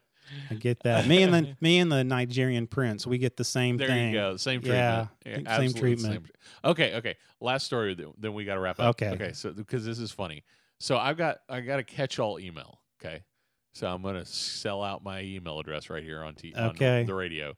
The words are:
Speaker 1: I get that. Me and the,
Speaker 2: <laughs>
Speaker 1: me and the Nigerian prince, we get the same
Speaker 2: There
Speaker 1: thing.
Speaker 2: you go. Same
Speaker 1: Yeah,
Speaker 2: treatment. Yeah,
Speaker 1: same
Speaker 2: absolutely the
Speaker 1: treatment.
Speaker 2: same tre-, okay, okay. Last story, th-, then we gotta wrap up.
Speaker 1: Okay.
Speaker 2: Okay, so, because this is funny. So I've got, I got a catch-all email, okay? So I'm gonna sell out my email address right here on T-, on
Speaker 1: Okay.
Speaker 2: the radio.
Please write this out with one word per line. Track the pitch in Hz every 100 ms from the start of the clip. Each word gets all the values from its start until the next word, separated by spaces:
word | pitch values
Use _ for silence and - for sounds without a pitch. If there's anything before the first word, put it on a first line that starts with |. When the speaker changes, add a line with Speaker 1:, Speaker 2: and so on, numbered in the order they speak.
| - _ - 143 139
Speaker 1:
I | 110
get | 123 120
that. | 120 113 113
Me | 180
and | 185
the, | 170 143 139
Speaker 2:
<laughs> |
Speaker 1:
me | 165 180
and | 175
the | 139
Nigerian | 127 127 123 123 131 120 113
prince, | - 123 104 120
we | 123
get | 127 -
the | 123
same | 131 123 123
Speaker 2:
There | 131
Speaker 1:
thing. | 123 120
Speaker 2:
you | 110
go. | 101 95
Same | 131 127 127
Speaker 1:
Yeah, | 123 120 113 110 -
Speaker 2:
treatment. | -
Yeah, | 107
Speaker 1:
same | -
Speaker 2:
absolutely | 113 127
the | 117
Speaker 1:
treatment. | 123 120 110
Speaker 2:
same | 92
tre-, | 82 _ - - 147
okay, | 170 131 107
okay. | 110 - _ _
Last | 117 135 -
story, | 127 104 90
th-, | 76 87
then | 110
we | 104
gotta | 101 95
wrap | 92 92
up. | 120 117
Speaker 1:
Okay. | 104
Speaker 2:
Okay, | 92 95
so, | - 101
because | 90 110 127 110
this | 117
is | 110
funny. | - 90 76 - _ _ -
So | - 127
I've | 127 160
got, | 160 - -
I | 127
got | 120 139
a |
catch-all | 120 - 135 - 110 85
email, | 92 80 60 50 _ _
okay? | 87 80 - _ _ _ _ -
So | 95
I'm | 90
gonna | 95 92 82
sell | - - - 110 101
out | 101 98
my | 98 95
email | 95 95 85 78
address | 78 78 -
right | 82
here | 78 78
on | 78 76
T-, | 82 120
on | 113
Speaker 1:
Okay. | - 131 123 117
Speaker 2:
the |
radio. | 95 90 78 73